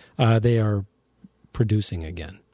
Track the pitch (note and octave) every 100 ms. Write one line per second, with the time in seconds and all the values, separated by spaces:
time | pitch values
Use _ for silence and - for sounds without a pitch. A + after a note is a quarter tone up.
0 | - - A#2 A2+ A#2 A#2 G#2+ G2+ G2 _
1 | _ _ - _ _ - A2 G#2+ G2+ F2
2 | D#2+ F2 D#2+ - _